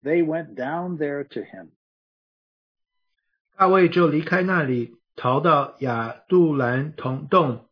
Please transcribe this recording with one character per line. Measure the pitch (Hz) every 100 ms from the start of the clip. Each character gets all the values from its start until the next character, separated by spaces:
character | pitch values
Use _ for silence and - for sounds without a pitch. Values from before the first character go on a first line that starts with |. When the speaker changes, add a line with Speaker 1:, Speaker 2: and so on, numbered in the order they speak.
Speaker 1:
they | 135 170
went | 160 160 156
down | 104 127 165 180 170
there | 147 143
to | 139 117
him. | - 95 85 _ _ _ _ _ _ _ _ _ _ _ _ _ _ _ _ _ _ -
Speaker 2:
大 | 190
卫 | 190 175
就 | 175 170
离 | 147
开 | 156 185
那 | 185 185
里， | 139 123 117 - _
逃 | - 127 135
到 | 165 151 131 -
亚 | 135 117 113 - _
杜 | 180 165
兰 | 143 123 127 147
同 | 156 131 131 151
洞。 | 190 151 117 _